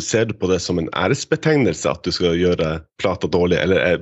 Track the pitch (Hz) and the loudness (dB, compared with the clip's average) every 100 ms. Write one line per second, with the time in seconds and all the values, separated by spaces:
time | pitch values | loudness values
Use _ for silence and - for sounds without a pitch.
0 | - 110 113 101 92 90 - 87 80 - | 0 0 0 -2 -2 0 0 -4 -2 -2
1 | 95 139 - 156 156 151 107 80 73 - | -2 -2 -2 -2 2 2 2 0 -2 -4
2 | 87 - 87 85 90 87 80 80 - - | -4 -2 0 2 2 2 -2 -4 -10 -4
3 | 98 87 85 87 87 87 90 95 87 82 | -2 -2 -2 0 2 2 2 2 2 0